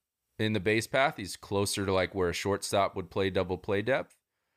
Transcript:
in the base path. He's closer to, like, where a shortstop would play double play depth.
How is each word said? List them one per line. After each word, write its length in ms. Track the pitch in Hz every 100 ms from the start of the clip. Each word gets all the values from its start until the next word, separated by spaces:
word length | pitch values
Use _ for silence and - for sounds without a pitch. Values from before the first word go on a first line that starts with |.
| _ _ _ _
in 140 | 107
the 60 | 107
base 280 | 95 110 107
path. 300 | 135 135 -
He's 200 | 95 -
closer 480 | - 101 101 - 95
to, 80 |
like, 220 | 95 90 98
where 140 | 90
a 40 |
shortstop 640 | 82 101 101 - 104 98 -
would 160 | 87
play 180 | - 98
double 300 | 95 90 90
play 240 | - 101
depth. 320 | 107 135 180 _ _ _ _